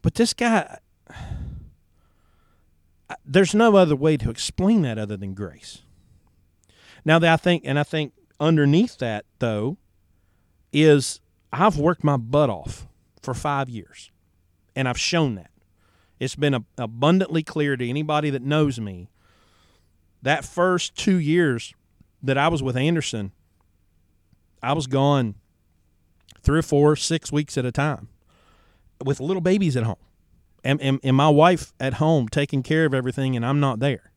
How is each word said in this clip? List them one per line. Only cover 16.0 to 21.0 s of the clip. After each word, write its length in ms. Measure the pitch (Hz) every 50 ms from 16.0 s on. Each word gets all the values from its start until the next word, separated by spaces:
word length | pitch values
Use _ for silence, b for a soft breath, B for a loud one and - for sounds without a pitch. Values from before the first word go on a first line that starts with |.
| _ _ _ _
It's 160 | 123 131 -
been 200 | 139 143 147 135
ab-, 100 | 120 107 _ _ -
abundantly 640 | 123 110 113 117 135 156 175 190 190 - 156 165 156
clear 340 | - - 156 147 143 139
to 100 | 123 127
anybody 440 | 120 127 147 156 151 151 151 151 147
that 100 | 135 131
knows 380 | 120 139 147 156 156 143 127 117
me, 320 | 110 101 92 87 90 - _ _ _ _ _ _ _ _ _ _ _ _ _ _ _ _ _ _ _ _ _ _ -
that 220 | 131 151 156 127
first 500 | - - 175 175 185 180 175 - - _
two 220 | -